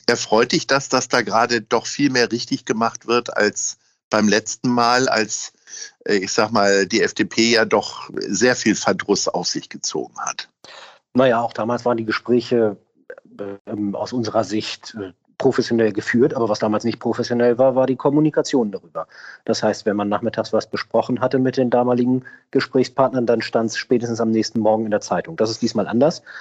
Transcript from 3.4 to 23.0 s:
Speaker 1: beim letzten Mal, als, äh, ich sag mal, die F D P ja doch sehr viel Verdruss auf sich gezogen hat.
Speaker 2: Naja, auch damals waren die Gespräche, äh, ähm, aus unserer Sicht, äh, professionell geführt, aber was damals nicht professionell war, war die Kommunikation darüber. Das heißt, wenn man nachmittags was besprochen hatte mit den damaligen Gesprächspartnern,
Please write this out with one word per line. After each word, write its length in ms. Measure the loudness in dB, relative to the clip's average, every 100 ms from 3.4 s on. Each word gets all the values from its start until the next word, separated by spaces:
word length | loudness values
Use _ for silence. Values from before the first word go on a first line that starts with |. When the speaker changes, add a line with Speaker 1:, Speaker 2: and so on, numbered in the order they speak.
| 0 0 -6 -10 _ _ _
Speaker 1:
beim 180 | 2 4
letzten 420 | 2 0 -4 -2
Mal, 400 | 2 4 4 2
als, 440 | 0 -2 -6 -12 -18 _ -20 -20 -10 -2
äh, 100 | 0
ich 160 | 0
sag 200 | 0 0
mal, 340 | 4 4 4 2
die 160 | 2
F 120 | 0
D 120 | 0 -2
P 260 | 2 2
ja 140 | 4 2
doch 440 | 0 0 -10 -12 -10
sehr 400 | -6 0 0 2
viel 200 | 0 0
Verdruss 520 | 0 -2 0 0 0
auf 200 | -4 -4
sich 220 | -6 -10
gezogen 480 | -10 -8 -8 -8 -10
hat. 300 | -10 -10 -16 _ -20 -20 -20 -20 _
Speaker 2:
Naja, 280 | 2 4 2
auch 120 | -2
damals 320 | -4 -4 -2 -2
waren 120 | -2
die 80 | -2
Gespräche, 720 | -4 0 0 2 2 2 0 _ _ -20 -20 -20 -14
äh, 320 | -12 -12 -10
ähm, 240 | -6 -4 -4
aus 180 | -6
unserer 300 | -4 -2 -2
Sicht, 520 | -2 -4 -4 -10 -14 -12
äh, 140 | -12 -14 _ 0
professionell 540 | 2 2 0 2 2
geführt, 400 | 0 -2 2 2
aber 160 | 2 -2
was 80 | 0
damals 260 | 0 0
nicht 160 | -2 -4
professionell 600 | -4 -2 -2 2 2 4
war, 160 | 4 4
war 100 | 0
die 100 | 0
Kommunikation 760 | 0 2 2 0 0 0 0
darüber. 360 | -6 -12 -12 -12 -16 -20 -10 -4
Das 160 | -2
heißt, 240 | 0 0 -2
wenn 100 | 0
man 140 | 0
nachmittags 420 | -2 -2 -4 -2
was 140 | -2 -2
besprochen 540 | -8 -2 -2 0 -2
hatte 180 | 0 2
mit 200 | 0 0
den 120 | 2
damaligen 560 | 2 2 2 2 0 -2 -16 _
Gesprächspartnern, 800 | -2 0 0 0 0